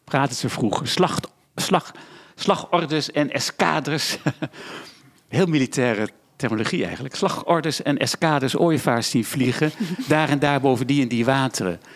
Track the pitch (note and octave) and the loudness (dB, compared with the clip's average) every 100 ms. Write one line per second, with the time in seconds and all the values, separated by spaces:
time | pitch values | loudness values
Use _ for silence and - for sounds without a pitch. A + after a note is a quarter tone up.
0 | - C3+ C#3 - B2+ - - - C3 - | -4 0 0 -2 -4 0 0 0 -2 0
1 | F3+ - - _ _ - - F3+ - - | 0 0 -8 _ _ -6 0 0 -2 -16
2 | - - - - - F#3 - F3 D#3 D3+ | -20 -20 -20 -6 -2 -2 0 0 0 -2
3 | - - F#3+ - - - F3 D#3 D3 D3+ | -2 -2 -2 -2 -4 0 0 0 0 -2
4 | - - - - D3+ - - - - - | -2 -2 -4 -4 -8 -10 -16 -16 -16 -20
5 | - _ - B2+ F#3 D3+ B2+ C#3 B2 G#2 | -20 _ -4 0 2 2 2 0 0 0
6 | A2 - _ - A#2 A2 A2 F2+ F#2 F2+ | -2 -6 _ -6 -2 0 -2 -2 -4 -4
7 | C3 - F#3 - - E3 D#3+ - - C#3+ | -10 -2 -2 0 0 0 0 -4 -2 0
8 | B2 - D#3+ D3 B2+ C#3+ E3+ D#3 - A#2 | -2 0 2 2 0 2 2 2 2 0
9 | - B2+ G#2+ C#3+ B2 A#2 D3+ - F3+ F3+ | 0 -2 -2 0 0 2 -2 -2 -6 -4
10 | B2+ D3+ D3+ C#3+ C#3+ C#3+ C3+ A#2+ B2+ C#3+ | 0 2 2 2 2 2 2 2 2 2
11 | B2 A#2 A#2 C3+ C3 - F#2+ E2+ - | 2 2 2 2 2 0 -2 -4 -10